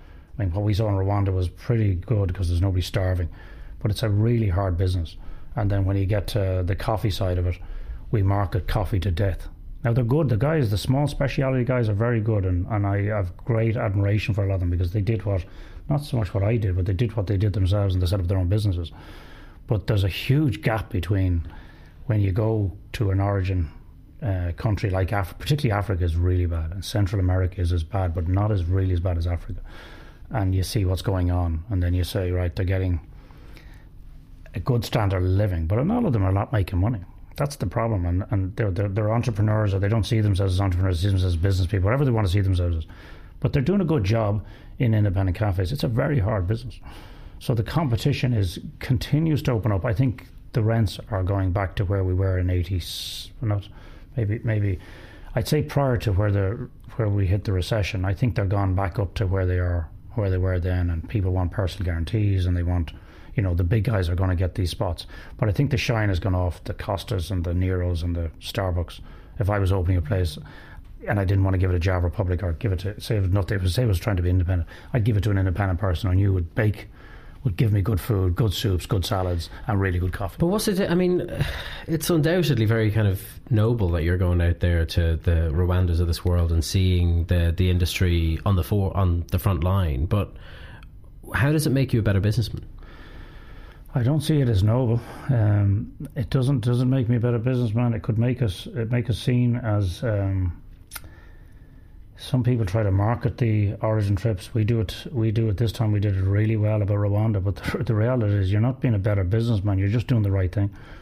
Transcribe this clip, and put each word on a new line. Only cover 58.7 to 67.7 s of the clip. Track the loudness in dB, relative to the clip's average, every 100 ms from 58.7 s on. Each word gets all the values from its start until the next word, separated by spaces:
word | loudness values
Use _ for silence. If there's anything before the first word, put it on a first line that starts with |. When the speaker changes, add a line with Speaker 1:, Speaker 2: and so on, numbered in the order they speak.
| 0
Speaker 1:
back | 0 -2
up | -4 -2
to | 0
where | 0 0
they | 0
are, | 0 -2 -4 -10 -8
where | -2 0
they | 2
were | 2 0
then, | 0 0 0
and | -2 -2
people | -2 0
want | 0 -2
personal | -2 -4 -2 -4
guarantees, | -2 -2 0 2 2 2
and | 0
they |
want, | 0 0 -2 -8 -18 -20 -8 -2
you |
know, | 0 2
the |
big | 2 2 2
guys | 0 0
are | 0
gonna | 2 2
get | 0
these | -2 -4
spots. | -2 -4 -4 -10 -14 -12 -2
But | 0
I |
think | 2 0
the | 0
shine | 0 0 2
has | 0
gone | 0 0
off | 0 -4
the | -8 -8
Costas | -4 -6 -4 -4 -2
and | -4
the | -2 0
Neros | 0